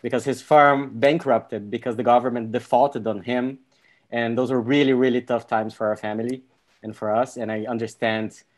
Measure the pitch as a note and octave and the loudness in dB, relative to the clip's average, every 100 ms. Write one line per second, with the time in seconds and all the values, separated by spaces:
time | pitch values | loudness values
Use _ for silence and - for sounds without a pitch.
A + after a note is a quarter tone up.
0 | A#2+ B2 C#3 B2+ - D3+ C#3+ C#3 C3+ A2+ | -4 -4 -2 -6 4 6 6 4 -2 0
1 | C3+ E3 C#3 A2+ - A2 G#2 A#2 B2+ A2+ | 2 2 2 0 0 -10 -8 -6 -6 -2
2 | A#2+ A#2+ B2 A#2+ A2+ A#2 - A#2+ C#3 C3+ | 4 4 4 -4 -4 -6 0 2 2 0
3 | A2 G2+ F#2 B2 B2+ C3+ _ _ _ _ | -6 -6 -4 -2 -4 -8 _ _ _ _
4 | _ A#2 A#2 A#2 B2 B2+ A2+ C#3+ C3+ B2+ | _ -4 -2 0 0 0 2 2 4 4
5 | C3 B2 B2 A#2 - A2+ A2 - A2 G#2+ | 4 2 0 -4 0 -2 -2 -4 -4 -2
6 | G#2+ G#2+ A#2 C3 _ _ _ _ G#2+ G#2+ | -4 -6 -6 -8 _ _ _ _ -16 -8
7 | G#2+ G#2+ C3+ - A2 A2 A2 A#2 A2+ - | -2 0 -2 -4 -6 -6 -6 -6 -6 -4
8 | A#2 A2 A2 - _ | -2 -2 -4 -10 _